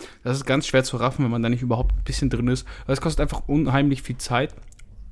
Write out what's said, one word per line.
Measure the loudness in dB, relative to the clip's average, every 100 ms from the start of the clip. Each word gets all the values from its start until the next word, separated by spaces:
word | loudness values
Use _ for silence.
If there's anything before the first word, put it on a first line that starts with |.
| -18 -8
das | -4 -2
ist | 0
ganz | 0 4
schwer | 2
zu | 2 0
raffen, | 0 2
wenn | 0
man | 2
da | 0
nicht | 0
überhaupt | 0 2 2
ein | 0
bisschen | 0 0 0
drin | 2 2
ist. | 0 -4 -10 -2
Weil |
es | 0
kostet | 0 0
einfach | 0 0 0
unheimlich | 2 4 4 4 2
viel | -4 -8
Zeit | -2 0 -2 -6 -18 -20 -20 -18 -16